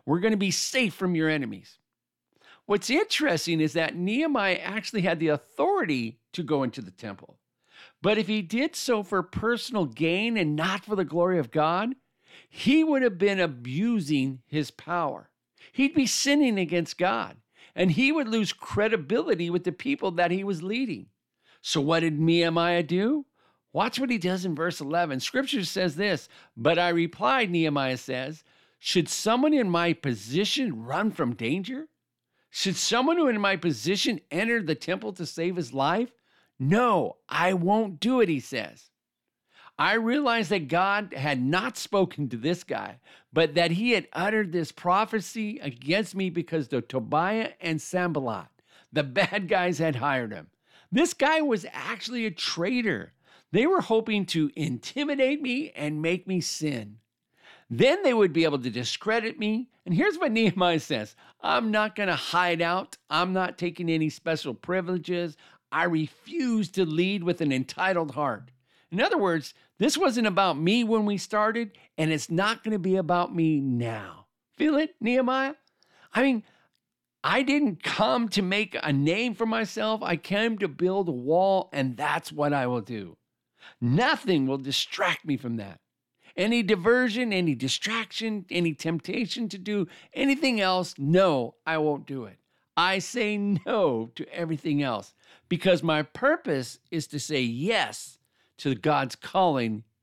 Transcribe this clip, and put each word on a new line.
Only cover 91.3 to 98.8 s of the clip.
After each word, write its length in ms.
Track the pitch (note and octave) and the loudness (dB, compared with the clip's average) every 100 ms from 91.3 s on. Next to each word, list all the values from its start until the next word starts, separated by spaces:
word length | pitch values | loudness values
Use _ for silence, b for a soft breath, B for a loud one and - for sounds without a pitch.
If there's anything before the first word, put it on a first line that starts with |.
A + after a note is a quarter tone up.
| C#3+ A#2 - - | 4 -2 -6 -4
I 100 | D#3+ | 0
won't 300 | D3+ C#3+ - | 0 -2 -6
do 180 | C3+ | -10
it. 140 | G#2+ F#2 _ _ _ | -10 -16 _ _ _
I 260 | - F3 F#3+ | 0 2 2
say 360 | F3+ B3 G#3+ G#3 | -2 -4 -2 -2
no 760 | G3+ F#3+ - A3+ E3+ A#2 A2+ | 0 0 0 2 2 2 -4
to 120 | - - | -8 -12
everything 500 | E3+ E3+ D#3 E3+ C#3+ | -6 -4 -4 -2 0
else 320 | C#3 A2 - _ b b b | 0 -4 -6 _ b b b
because 340 | F3 F#3+ F3 | 0 2 2
my 200 | E3 D#3 | 2 0
purpose 760 | D3+ - C4+ E4 - C#3 A#2+ - _ | -2 -2 0 0 0 -4 -4 -12 _
is 160 | E3 D3 | -8 -6
to 120 | C#3+ | -8
say 220 | - D3 | -4 -2
yes 720 | B2 A#2 F3 A3+ B2 - - - _ _ _ - | 0 -2 0 0 0 -6 -16 -20 _ _ _ -8
to 160 | C#3+ | -4
God's 400 | A#2+ | 0